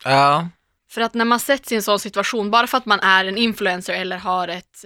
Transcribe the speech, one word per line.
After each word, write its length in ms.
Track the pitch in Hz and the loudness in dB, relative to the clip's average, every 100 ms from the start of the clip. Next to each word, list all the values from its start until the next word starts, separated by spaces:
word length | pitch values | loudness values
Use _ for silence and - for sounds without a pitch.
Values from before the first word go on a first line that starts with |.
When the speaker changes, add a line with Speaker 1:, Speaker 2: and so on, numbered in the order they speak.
Speaker 1:
Ja. 440 | - 139 139 147 170 - _ _ _ | 0 4 4 4 -2 -10 _ _ _
Speaker 2:
För 120 | - | -4
att 120 | 226 | -4
när 120 | 233 233 | 0 0
man 140 | 240 | 0
sätts 320 | - 269 - | 0 -2 -2
i 40 | 226 | -2
en 80 | |
sån 160 | 202 202 | 0 0
situation, 520 | 202 202 202 233 202 | -2 -4 -2 -2 0
bara 160 | 226 240 | 2 2
för 100 | 262 | 0
att 80 | 240 | 0
man 140 | 202 | 0
är 260 | 190 190 190 | 4 2 2
en 120 | 196 | 0
influencer 560 | 233 208 196 180 190 | -2 0 -2 -2 -4
eller 240 | 180 185 180 | -6 -6 -6
har 300 | 190 180 175 | -4 -2 -4
ett, 360 | 180 - - | -8 -14 -20